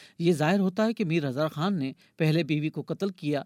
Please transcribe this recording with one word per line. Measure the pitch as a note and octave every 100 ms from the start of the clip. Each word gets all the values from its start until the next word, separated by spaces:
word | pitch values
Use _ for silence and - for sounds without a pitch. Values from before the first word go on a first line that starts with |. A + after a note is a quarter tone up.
| - -
یہ | E3+
ظاہر | D#3+ D3+ G3+
ہوتا | F#3+ F#3 A3
ہے |
کہ | A3+ F#3
میر | E3 C#3+
ہزار | B2+ D#3
خان | D3 F3+ F#3+
نے | C3+ - _ -
پہلے | D#3 D#3+
بیوی | D#3+ D3+ D#3
کو | D#3 -
قتل | D#3 G3+
کیا، | F#3 D3 C#3+